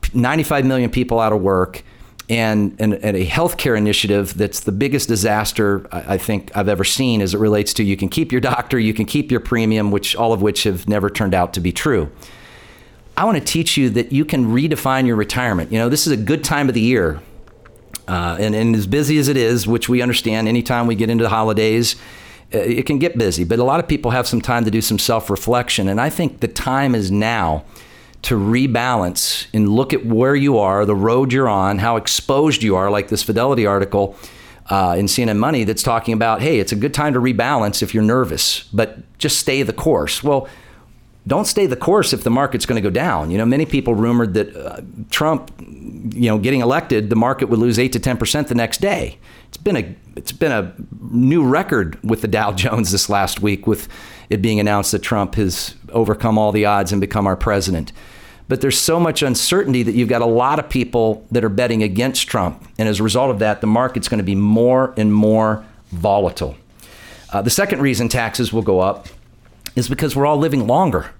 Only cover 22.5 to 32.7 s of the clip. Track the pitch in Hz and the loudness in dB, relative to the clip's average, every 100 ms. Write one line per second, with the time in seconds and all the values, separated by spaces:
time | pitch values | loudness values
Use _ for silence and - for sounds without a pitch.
22.5 | 110 95 120 - 143 170 120 107 82 85 | -2 0 -2 0 0 0 0 0 0 0
23.5 | 113 123 156 170 147 120 127 123 120 - | 2 2 0 0 -2 0 -2 0 -2 0
24.5 | 120 110 110 104 107 - 113 - 98 - | 0 2 0 0 -2 0 -2 0 -4 0
25.5 | 123 120 - 95 98 139 - 165 - 120 | -2 0 -2 0 0 -2 -2 -4 -2 -6
26.5 | - - 131 139 120 95 101 107 117 85 | -4 -2 0 0 0 0 0 0 0 -2
27.5 | 76 - - - - - - - 113 98 | -4 -6 -20 -20 -20 -20 -12 -4 -2 0
28.5 | 120 135 117 123 120 90 - - - - | 0 0 0 0 0 -2 -2 -4 -4 -4
29.5 | 110 104 110 131 135 113 113 131 143 139 | 0 2 2 2 -2 0 2 2 2 2
30.5 | 120 98 98 104 101 104 120 135 127 131 | 2 2 2 2 2 2 2 2 2 2
31.5 | 101 95 101 113 113 - - - 135 156 | 2 2 0 0 0 -2 -4 0 2 2
32.5 | 123 110 | 2 2